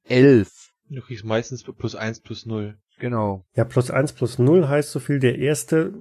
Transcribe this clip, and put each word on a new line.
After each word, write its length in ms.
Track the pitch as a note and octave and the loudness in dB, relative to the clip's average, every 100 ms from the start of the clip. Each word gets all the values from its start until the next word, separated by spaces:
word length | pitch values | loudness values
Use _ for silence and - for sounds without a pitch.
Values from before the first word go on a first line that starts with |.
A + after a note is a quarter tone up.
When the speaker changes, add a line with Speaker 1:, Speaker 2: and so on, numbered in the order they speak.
Speaker 1:
elf. 680 | - B2 C#3 B2+ F#2+ _ - _ - | 0 6 8 8 4 _ -20 _ -16
Speaker 2:
Du 120 | C3 | -16
kriegst 240 | - A2+ A2 | -14 -12 -4
meistens 380 | A2 A#2 B2 | -4 -4 -12
plus 320 | - A2+ A2+ - | -16 -10 -10 -8
eins, 240 | A2 A2+ | -10 -10
plus 240 | - A2 A2+ | -14 -16 -10
null. 320 | A2 G#2 G#2+ _ - | -8 -10 -12 _ -12
Speaker 1:
Genau. 440 | B2 A#2+ G#2 G2 - - | -6 -4 -4 -6 -8 -4
Speaker 3:
Ja, 80 | |
plus 280 | B2 - B2 | -2 0 0
eins 220 | C3+ C#3+ | 0 -2
plus 260 | - A#2 - | -2 -4 0
null 280 | B2 F3+ C#3+ | 4 4 4
heißt 240 | D3 D3 | 0 -2
so 80 | C#3+ | -6
viel, 200 | - C#3+ | -4 0
der 180 | B2+ B2 | 0 0
erste 560 | B2+ D3+ - D#3+ F3+ G#3+ | -2 -4 -2 -2 -2 -6